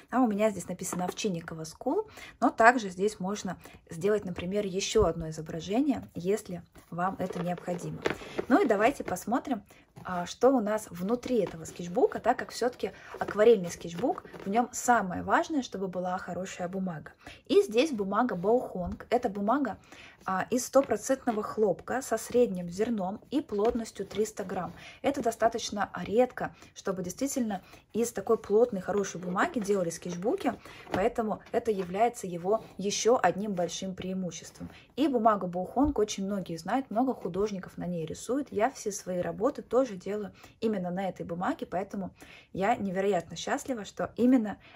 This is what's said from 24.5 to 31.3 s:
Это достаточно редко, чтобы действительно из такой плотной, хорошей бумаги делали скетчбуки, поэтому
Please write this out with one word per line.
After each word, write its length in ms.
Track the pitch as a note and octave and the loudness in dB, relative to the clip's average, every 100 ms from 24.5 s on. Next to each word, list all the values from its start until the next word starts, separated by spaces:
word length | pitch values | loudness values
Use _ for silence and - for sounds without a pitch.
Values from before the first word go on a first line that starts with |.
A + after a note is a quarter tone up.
| G3 E3+ - - - | -6 -8 -12 -18 -2
Это 220 | C4+ C#4 | -2 0
достаточно 540 | A#3 - A3+ A#3+ - G3+ F#3+ F#3 | -2 2 2 2 -4 -4 -4 -6
редко, 600 | F3+ G#3+ B3 - E3+ - - | 0 2 2 0 -8 -8 -20
чтобы 300 | - - F#3 | -8 -6 -4
действительно 580 | F3+ - C#4 C4+ A3+ F#3+ - - _ | -6 -4 -4 -2 -2 -4 -8 -20 _
из 180 | G#3 A#3 | -2 -2
такой 260 | - F#3+ A3 | -2 2 2
плотной, 420 | - G#3 A#3+ F#3+ | 4 4 6 2
хорошей 400 | F3+ G3+ F#3+ E3+ | -2 -2 -2 -6
бумаги 380 | F3+ F#3 E4+ C4 | -4 0 0 0
делали 320 | F#3+ G3+ E3+ | 0 0 0
скетчбуки, 600 | - F3+ F3 G3+ F#4+ C4+ G#3 - - - | -4 -8 -4 -2 0 -2 -4 -12 -20 -4
поэтому 500 | - A3 A#3+ G#3+ | 0 0 0 -2